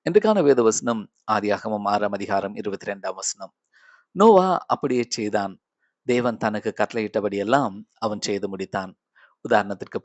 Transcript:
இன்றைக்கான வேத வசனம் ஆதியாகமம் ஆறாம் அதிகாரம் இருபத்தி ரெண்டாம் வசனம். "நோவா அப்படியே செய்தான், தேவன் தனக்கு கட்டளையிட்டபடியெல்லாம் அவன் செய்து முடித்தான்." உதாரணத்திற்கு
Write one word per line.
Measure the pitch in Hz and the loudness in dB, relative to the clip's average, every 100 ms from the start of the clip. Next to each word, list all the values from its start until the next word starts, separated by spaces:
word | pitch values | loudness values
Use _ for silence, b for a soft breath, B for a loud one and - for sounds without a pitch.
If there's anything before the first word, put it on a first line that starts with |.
| - | 0
இன்றைக்கான | 196 214 208 | 2 4 4
வேத | 143 127 113 | 4 6 4
வசனம் | 107 123 113 98 _ - | 2 -2 -4 -6 _ -4
ஆதியாகமம் | 107 101 101 110 104 101 | -2 0 -2 -2 -4 -2
ஆறாம் | 104 104 101 | 0 -2 -4
அதிகாரம் | 101 98 98 104 | -4 -2 -4 -6
இருபத்தி | 101 98 104 | -8 -8 -8
ரெண்டாம் | 98 95 95 | -10 -10 -8
வசனம். | 95 - 95 _ _ b b b b 180 | -8 -10 -14 _ _ b b b b 4
"நோவா | 220 190 185 175 - | 8 8 6 0 -2
அப்படியே | 123 139 123 120 | -2 0 0 -2
செய்தான், | - 107 104 98 92 _ _ _ _ - | -4 -2 -2 -4 -8 _ _ _ _ -2
தேவன் | 123 120 110 | 0 0 -2
தனக்கு | 110 107 110 - | -2 -2 -4 -2
கட்டளையிட்டபடியெல்லாம் | 104 117 107 110 101 98 101 135 117 98 - | -2 -2 -4 -2 -2 -2 0 0 0 -6 -18
அவன் | _ 113 104 | _ -6 -6
செய்து | - 101 98 | -4 -4 -4
முடித்தான்." | 95 95 98 95 - _ b b b - | -8 -8 -6 -8 -12 _ b b b 0
உதாரணத்திற்கு | 110 101 98 - - | 2 2 -6 -10 -6